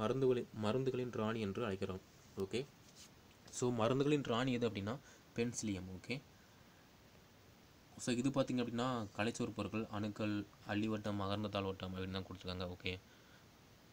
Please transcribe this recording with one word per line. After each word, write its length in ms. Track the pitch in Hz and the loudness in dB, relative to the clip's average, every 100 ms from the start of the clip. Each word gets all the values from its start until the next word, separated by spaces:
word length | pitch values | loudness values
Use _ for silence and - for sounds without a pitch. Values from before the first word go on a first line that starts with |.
மருந்துகளி-, 480 | 110 131 131 120 110 - | 2 4 4 4 0 0
மருந்துகளின் 520 | 104 123 131 123 123 113 | 2 2 2 0 -2 0
ராணி 180 | 107 113 104 | 0 0 -2
என்று 140 | 98 117 | 0 -2
அழைக்கிறோம். 380 | 95 92 92 - - - - | -2 -2 -4 -10 -20 -16 -6
ஓகே, 140 | 95 113 143 - - - - - - - - | -2 -2 -4 -12 -20 -20 -20 -20 -20 -20 -14
so, 160 | - 127 120 | -2 0 4
மருந்துகளின் 480 | 110 131 143 151 127 | 4 6 4 4 2
ராணி 180 | 113 131 120 | 2 2 2
எது 100 | 117 | 2
அப்படின்னா 260 | 101 98 135 - - - - | 0 -4 -6 -10 -20 -10 -2
பென்சிலியம். 520 | 120 113 110 95 92 | -2 -2 -2 -2 -4
ஓகே, 220 | 92 - 131 - - - - - - - - - - - - - - - - - - | -10 -6 -8 -8 -20 -20 -20 -20 -20 -20 -20 -20 -20 -20 -20 -20 -20 -20 -20 -20 -6
so, 80 | - | 0
இது 160 | 120 131 | 2 4
பார்த்தீங்க 320 | 139 131 127 | 2 2 2
அப்படின்னா 260 | 117 117 127 123 104 - | 0 0 0 0 -2 0
கலைச்சோறு 360 | 107 - 113 101 | 0 2 -2 -2
பொருட்கள், 280 | 98 107 113 104 | -2 -2 -2 -2
அணுக்கள், 380 | 107 104 107 104 104 - - | -2 0 0 0 -4 -10 -2
அள்ளிவட்டம், 500 | 104 110 107 107 101 | 0 2 0 -2 0
அகர்ந்த 240 | 95 101 107 | 0 0 0
தாழ்வட்டம் 400 | 101 98 95 92 | 0 -2 -4 -6
அப்படின்னு 240 | 92 95 95 | -4 -4 -4
தான் 80 | 92 | -6
கொடுத்துருக்காங்க. 400 | 92 92 90 90 | -10 -6 -4 -4
ஓகே, 180 | 90 92 92 - - - - - - - - - | -4 -4 -4 -10 -20 -20 -20 -20 -20 -20 -20 -20